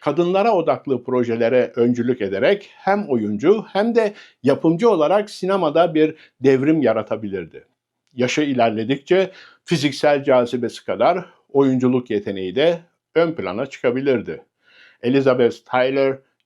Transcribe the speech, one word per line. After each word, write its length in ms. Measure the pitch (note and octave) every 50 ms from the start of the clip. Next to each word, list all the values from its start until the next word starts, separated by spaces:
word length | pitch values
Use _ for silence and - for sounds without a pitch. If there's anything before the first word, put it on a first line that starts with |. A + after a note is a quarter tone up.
kadınlara 540 | - D#3 C#3 E3+ E3+ F3 F#3 F#3+ G#3 A#3 A3
odaklı 500 | F3+ D#3+ D3+ C3 B2 - C#3+ C3 A#2+ B2
projelere 680 | - B2 B2 A#2+ A#2 A2+ A2+ A#2 A#2 B2+ B2+ B2 - -
öncülük 440 | B2 A#2 B2 B2 A#2+ A#2 B2+ B2 -
ederek 500 | G#2 F#2+ G2 F#2+ A#2+ E3+ G3+ G3+ - -
hem 360 | - - - F#3+ G3 G#3 G3+ G#3+
oyuncu 560 | C3 A#2 G#2+ G#2 G#2 G2+ A#2+ E3 G#3+ A3 F3 -
hem 220 | - F#3+ G#3 A#3 A3
de 180 | A#3 A3 G3+ G#3 - - - _ _
yapımcı 480 | - C3 C#3 C#3 - E3 E3 E3 A3+ A#3
olarak 400 | G#3 D#3+ D3+ D#3 F3+ G#3+ G#3 G#3
sinemada 640 | - - F#3 F#3 G3 G3 F3 D3+ C#3 D#3+ F3 E3+ D#3+
bir 200 | D#3 D#3 D#3 D#3 - - _ _ _
devrim 420 | B2+ C3+ C3+ C3 C3+ D3+ D#3+ D#3+
yaratabilirdi. 840 | C3 A2 A2 A2+ G#2+ - A#2 G#2 A2+ G2+ F#2+ F#2 E2+ D#2 - C#2 - _ _ _ _ _ _ _ _ _ _
Yaşı 260 | B2 A#2+ B2 - D3+
ilerledikçe 920 | D3+ C#3+ C3+ B2 A#2 A#2 A2 A2 A2 A2+ C#3 C#3 - - F3+ F#3+ F#3+ F3+ - - - - _ _ _
fiziksel 600 | - F3 C#3+ C3+ D3 C3+ - - D3 D3 C#3+ C3+
cazibesi 600 | C#3 C3 B2+ B2 A#2+ - B2 A#2+ A2+ - - -
kadar 400 | - F#2+ G2 A#2 D3+ F3+ F#3+ F3+ - _ _ _ _
oyunculuk 580 | - C#3 C#3 C3+ C3 B2+ B2+ B2+ B2+ B2+ B2 -
yeteneği 460 | A2 G2+ G2+ A2 F#2+ F#2+ F#2+ F#2 F2
de 240 | B2+ D3+ E3+ E3+ E3 E3+ _ _ _ _ _ _
ön 180 | D#3 E3+ E3
plana 340 | D#3+ - F#2+ F#2 F2+ G#2+ C#3
çıkabilirdi. 760 | C#3 - - - B2+ A#2+ C3 C#3 C#3+ C3 A2+ F2 F2 D#2 - - _ _ _ _ _ _ _ - - _ _
Elizabeth 640 | - A#2+ C3 C#3 C3+ C3+ B2+ B2+ B2 A#2 A2+ - _
Taylor 540 | - - B2+ B2+ C3 C3+ C#3 C3+ C3+ C3+ C3+ _ _ _ _ _